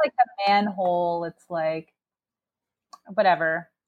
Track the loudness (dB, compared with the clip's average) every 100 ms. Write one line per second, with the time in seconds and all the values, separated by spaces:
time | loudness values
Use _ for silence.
0 | -2 0 -2 0 2 2 2 -2 0 0
1 | 0 -2 -6 -10 -8 -4 -2 -4 -8 _
2 | _ _ _ _ _ _ _ _ _ -20
3 | -10 0 2 2 0 -4 -8 _